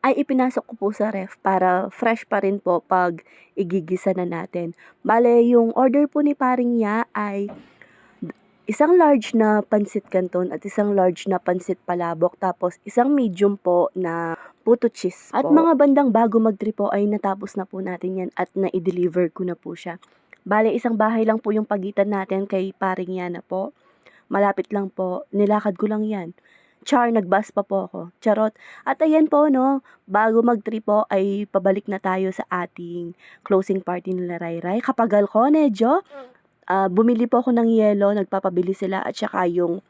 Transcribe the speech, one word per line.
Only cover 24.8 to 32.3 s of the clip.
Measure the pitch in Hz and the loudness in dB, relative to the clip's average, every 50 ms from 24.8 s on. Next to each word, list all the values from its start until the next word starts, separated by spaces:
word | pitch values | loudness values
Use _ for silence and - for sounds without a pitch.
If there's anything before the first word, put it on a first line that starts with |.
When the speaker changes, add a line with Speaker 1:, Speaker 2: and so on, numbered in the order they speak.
| 196 | -6
Speaker 1:
po, | 190 _ - 190 180 180 185 - _ - | -6 _ -6 -6 -4 -6 -8 -10 _ 0
nilakad | 202 208 202 208 208 208 214 180 | 0 2 2 2 2 0 -2 -2
ko | - 214 208 | -2 -4 -2
lang | 214 214 214 | -2 -4 -4
yan. | 214 214 196 170 165 - _ _ _ _ _ _ _ _ _ _ | -4 -6 -6 -8 -10 -14 _ _ _ _ _ _ _ _ _ _
Char, | - 285 240 240 233 233 | 0 2 2 2 2 2
nag-bus | 220 190 175 196 202 214 - _ | 0 0 2 0 0 0 -2 _
pa | 202 196 | -6 -4
po | _ 196 196 185 | _ -4 -4 -4
ako. | 185 - 185 170 180 _ _ | -6 -10 -14 -14 -14 _ _
Charot. | - 220 202 214 220 220 _ _ - - - - - | 0 0 2 2 0 -2 _ _ -20 -20 -20 -10 -6
At | - 269 _ | -6 -2 _
ayan | 320 320 311 320 311 311 | 2 4 4 4 4 4
po, | 311 285 302 | 4 4 4
no, | 311 269 254 254 269 277 269 _ _ - _ _ | 4 4 2 2 2 0 -2 _ _ -20 _ _
bago | - 190 208 220 226 220 233 226 | -2 0 2 2 4 4 4 4
mag-three | 240 240 208 - 226 226 220 - | 2 0 0 -2 -6 -8 -6 -2
po, | - 208 214 214 | 0 0 0 0
ay | _ 202 196 190 202 196 202 208 | _ 0 0 0 0 -2 -4 -6
pabalik | _ - 196 180 196 190 202 _ | _ -4 0 2 2 0 0 _
na | - 196 | -6 -8
tayo | 190 - 196 185 190 190 190 | -4 -4 -4 -2 -2 -2 -4